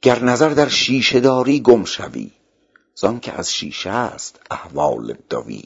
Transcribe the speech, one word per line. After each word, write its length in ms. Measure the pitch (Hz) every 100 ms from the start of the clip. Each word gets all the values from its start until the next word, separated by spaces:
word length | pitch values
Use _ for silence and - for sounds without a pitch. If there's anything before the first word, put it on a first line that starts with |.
گر 220 | 127 120
نظر 260 | 123 123 156
در 200 | 147 147
شیشه 500 | - - 131 113 127
داری 400 | 127 127 123 143
گم 240 | 123 117
شوی، 480 | 87 - 73 60 52 _ _ _ _ _ _ -
زان 240 | 101 117
که 140 | 117
از 200 | - 92
شیشه 360 | - - - 90
است 500 | 110 120 - - _ _
احوال 680 | - - - 73 58 57 58 _
دوی. 340 | 69 57 52